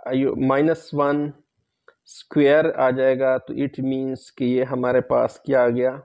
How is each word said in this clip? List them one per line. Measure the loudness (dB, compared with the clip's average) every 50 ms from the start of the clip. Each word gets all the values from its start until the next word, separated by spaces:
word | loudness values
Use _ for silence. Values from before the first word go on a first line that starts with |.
| -8 -4
आयो-, | -2 0 0 0 -2 -2
माइनस | 0 0 2 2 2 0 0 -2 -6 -6 -4
वन | -2 0 0 0 -2 -4 -6 -10 -14 _ _ _ _ _ _ _ _ _ -20 _ _ _
स्क्वायर | -20 -20 -20 -20 _ 0 2 4 4 4 4 2 0
आ | 0 0 0 0
जाएगा, | 2 2 2 0 2 2 0 0 0 -2
तो | -4 -8 -6
it | -6 -6 -6 -6 -6
means | -4 -4 -4 -4 -4 -6 -8 -10 -12 -20
कि | _ -4 -2
ये | -2 0 0 -2
हमारे | -2 -4 -4 -2 0 0 0
पास | 0 0 0 0 0 -2 -4 -8 _
क्या | 0 2 2 2
आ | 2
गया, | 2 0 -2 -2 -4 -6 -14